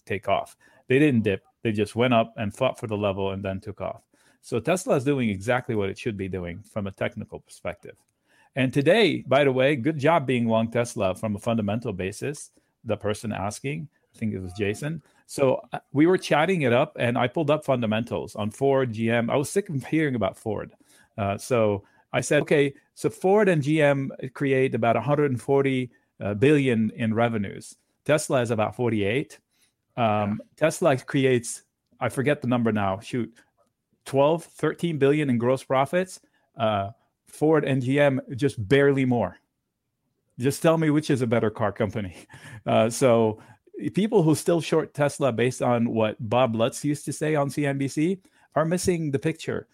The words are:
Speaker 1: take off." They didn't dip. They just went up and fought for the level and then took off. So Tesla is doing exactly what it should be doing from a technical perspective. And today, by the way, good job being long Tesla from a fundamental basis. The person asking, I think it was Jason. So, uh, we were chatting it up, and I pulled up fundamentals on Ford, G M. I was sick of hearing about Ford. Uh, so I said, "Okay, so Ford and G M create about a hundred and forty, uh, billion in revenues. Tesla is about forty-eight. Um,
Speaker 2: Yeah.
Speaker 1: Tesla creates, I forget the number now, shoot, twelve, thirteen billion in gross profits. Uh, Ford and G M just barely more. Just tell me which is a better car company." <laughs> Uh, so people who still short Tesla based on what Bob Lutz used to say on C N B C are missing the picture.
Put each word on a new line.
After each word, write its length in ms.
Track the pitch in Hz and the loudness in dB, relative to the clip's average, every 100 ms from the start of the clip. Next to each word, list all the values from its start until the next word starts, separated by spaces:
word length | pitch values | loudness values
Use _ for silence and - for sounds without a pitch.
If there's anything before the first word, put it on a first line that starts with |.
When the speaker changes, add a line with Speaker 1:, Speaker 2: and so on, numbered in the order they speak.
| - | -8
Speaker 1:
take 240 | 101 - | -6 -2
off." 260 | 98 - - _ _ - | -2 -2 -12 _ _ 0
They 120 | 127 | 4
didn't 240 | 156 120 | 4 4
dip. 200 | 104 95 - _ | 2 -2 -6 _
They 80 | 117 | -4
just 240 | 107 101 113 | -2 -2 0
went 180 | 127 | 2
up 200 | 117 113 - | 2 2 -4
and 160 | 104 | -8
fought 260 | - 131 - | -2 -2 -2
for 80 | 113 | -6
the 100 | 104 | -2
level 340 | 104 95 98 | -2 -2 -4
and 120 | 95 | -4
then 160 | 98 95 | -6 -8
took 220 | 104 - | -10 -10
off. 220 | 92 - _ _ _ _ | -10 -12 _ _ _ _
So 180 | - 120 | -8 -4
Tesla 360 | 110 185 262 160 | -2 -2 0 0
is 80 | |
doing 260 | 127 143 117 | 0 0 0
exactly 460 | 95 101 123 - 110 | -2 -2 -2 -2 -4
what 140 | 98 | -4
it 80 | 98 | -6
should 200 | 123 101 | -8 -8
be 100 | 95 | -6
doing 340 | 92 87 92 | -8 -8 -12
from 240 | - 110 98 | -12 -8 -8
a 40 | |
technical 480 | - 110 - 98 85 | -6 -8 -6 -12 -16
perspective. 560 | - - - - - - _ _ _ _ _ - | -18 -12 -12 -10 -14 -20 _ _ _ _ _ -4
And 180 | 127 | -2
today, 500 | 143 139 214 190 123 120 | 2 4 4 4 2 2
by 180 | 135 139 | 2 4
the 60 | |
way, 240 | 127 131 151 | 4 2 2
good 220 | 113 160 | -2 0
job 300 | 143 170 131 | 2 2 2
being 200 | 123 117 | 0 2
long 220 | 113 113 | 2 0
Tesla 460 | 120 120 110 95 92 | -2 -2 -2 -2 -2
from 200 | 107 101 | -4 -4
a 40 | |
fundamental 540 | - 113 101 113 117 | -2 -2 0 -2 -4
basis. 580 | 92 92 - 123 151 - _ _ _ | -6 -6 -6 -8 -8 -14 _ _ _
The 140 | 113 104 | -6 -4
person 340 | 104 107 113 | -4 -6 -6
asking, 560 | 101 101 - 139 156 151 _ _ | -6 -6 -6 -8 -8 -10 _ _
I 40 | _ | _
think 160 | 110 | -6
it 60 | 101 | -6
was 140 | 92 | -8
Jason. 480 | 101 101 104 143 165 - _ - | -6 -4 -4 -6 -10 -12 _ -14
So, 360 | - 135 - - | 0 0 0 -4
uh, 80 | - - | -12 -4
we 120 | 135 165 | 2 4
were 120 | 185 | 4
chatting 460 | - 147 165 185 | 2 0 2 0
it 100 | 131 | 2
up, 220 | 120 156 - | 2 2 -2
and 180 | 120 120 | -2 0
I 100 | 123 | -2
pulled 220 | - 147 | -2 0
up 140 | 151 | 0
fundamentals 720 | 143 127 113 107 123 95 67 - | 0 -2 0 -2 -2 -6 -6 -6
on 160 | 104 | -8
Ford, 400 | - 139 135 131 | -2 0 2 0
G 180 | 110 113 | -2 0
M. 200 | 117 117 | 0 0
I 80 | 127 | -2
was 120 | 139 | -2
sick 200 | 202 196 | -4 -4
of 160 | 139 - | -6 -4
hearing 300 | 156 151 123 | -2 0 0
about 220 | 95 - | -2 -4
Ford. 360 | 113 98 - - _ _ _ - | -6 -8 -8 -16 _ _ _ -6
Uh, 200 | 98 104 | -4 -4
so 460 | - 123 107 101 - _ _ | -2 2 2 0 -6 _ _
I 80 | 131 | -4
said, 220 | 135 151 | 0 0
"Okay, 320 | 139 156 143 - _ | 2 2 2 -2 _
so 160 | - 151 | -8 -6
Ford 380 | - 185 202 202 | -2 2 4 4
and 160 | 165 | 2
G 180 | 139 156 | 2 2
M 300 | 143 139 135 - 131 | 4 2 -2 -8 -12
create 420 | - 139 131 131 123 | -4 0 2 2 2
about 220 | 117 113 | 2 2
a 40 | |
hundred 300 | 117 147 147 | 2 2 2
and 100 | 120 | 0
forty, 480 | - 139 135 131 127 _ _ - | 0 2 2 0 -4 _ _ -10
uh, 140 | 101 | -6
billion 580 | 104 135 151 135 110 107 | 2 4 4 4 2 0
in 220 | - 113 | 0 -2
revenues. 640 | 107 120 113 98 87 - - _ _ | 2 0 0 -6 -10 -16 -20 _ _
Tesla 380 | - 151 - 139 | 0 0 0 0
is 100 | 117 | 0
about 240 | 113 107 - | 0 -2 -2
forty-eight. 640 | 120 110 98 123 151 - _ _ _ _ _ - | -2 0 0 -2 -4 -12 _ _ _ _ _ -2
Um, 80 | |
Speaker 2:
Yeah. 420 | 113 107 104 110 - _ | 0 2 0 -4 -8 _
Speaker 1:
Tesla 400 | 156 - 170 131 | -2 2 2 2
creates, 640 | - 143 131 123 - - - _ _ _ | 0 0 2 2 0 -10 -16 _ _ _
I 100 | 123 | -6
forget 320 | - 131 147 | -2 -2 -2
the 60 | 120 | 0
number 240 | 120 113 | 0 2
now, 280 | 104 98 98 | 0 0 -2
shoot, 340 | - 127 110 - _ _ _ _ _ _ - | -4 -6 -6 -10 _ _ _ _ _ _ -4
twelve, 380 | 135 143 165 | 2 2 2
thirteen 540 | - - 156 - 170 151 | -4 -4 -4 -2 -4 2
billion 300 | 139 151 147 | 2 4 2
in 80 | 120 | 2
gross 260 | 120 131 | 2 0
profits. 560 | - 131 139 180 185 - _ _ _ - | 0 0 0 0 -4 -8 _ _ _ -4
Uh, 340 | 110 104 98 - _ _ _ | -2 0 -4 -10 _ _ _
Ford 360 | - 151 156 | -2 2 2
and 180 | 143 135 | 2 0
G 180 | 123 143 | 0 2
M 200 | 143 131 - 131 | 2 2 -4 -2
just 320 | 139 - 98 | -2 -2 2
barely 380 | 139 139 135 131 | 4 4 4 2
more. 320 | 120 90 - _ _ _ _ _ _ _ _ _ - | 0 -2 -6 _ _ _ _ _ _ _ _ _ -4
Just 240 | 123 - | -2 0
tell 160 | 170 165 | 2 2
me 120 | 160 | 2
which 200 | 147 151 | 0 0
is 120 | 135 | 0
a 60 | 123 | 2
better 220 | 113 110 | 2 0
car 220 | - 127 | 0 -2
company." 440 | - 107 113 98 - | -2 -4 -4 -8 -12
<laughs> 40 | - - - - - | -20 -20 -20 -10 0
Uh, 240 | 117 113 | 2 2
so 520 | 120 135 117 110 107 - - _ - 143 | 2 4 4 4 0 -10 -20 _ -10 -6
people 300 | - 214 220 | -2 0 2
who 100 | 160 | 4
still 280 | 151 - 170 | 2 2 0
short 320 | - 160 143 | 0 0 0
Tesla 400 | - 143 - 139 | -2 -2 0 -2
based 280 | 110 123 123 | 2 0 0
on 280 | 127 120 117 | 0 2 0
what 260 | 110 110 - 113 | 0 0 -2 -2
Bob 260 | 120 127 113 | 2 2 2
Lutz 300 | 113 - 147 | -2 -2 -4
used 180 | 147 | -4
to 80 | - | -6
say 240 | - 156 151 | -6 -2 -2
on 140 | 143 | -2
C 160 | 151 143 | -2 -2
N 120 | 139 | -2
B 120 | 135 | -4
C 320 | - 160 190 _ _ _ 147 | -2 -2 -2 _ _ _ -2
are 80 | |
missing 480 | 160 180 - 175 156 | 0 0 0 -2 -2
the 80 | 135 | -2
picture. 480 | 160 160 - 113 - | -4 -6 -6 -8 -8